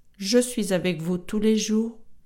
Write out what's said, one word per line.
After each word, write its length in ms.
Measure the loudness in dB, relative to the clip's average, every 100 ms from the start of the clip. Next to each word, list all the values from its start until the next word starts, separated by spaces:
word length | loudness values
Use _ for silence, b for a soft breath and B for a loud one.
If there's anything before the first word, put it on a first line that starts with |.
| -20 -10
Je 200 | 2 2
suis 360 | 2 -2 0
avec 260 | 0 0 -2
vous 160 | -2 -4
tous 220 | -4 0
les 180 | 2 2
jours, 400 | 2 0 -2 -6 -18 -20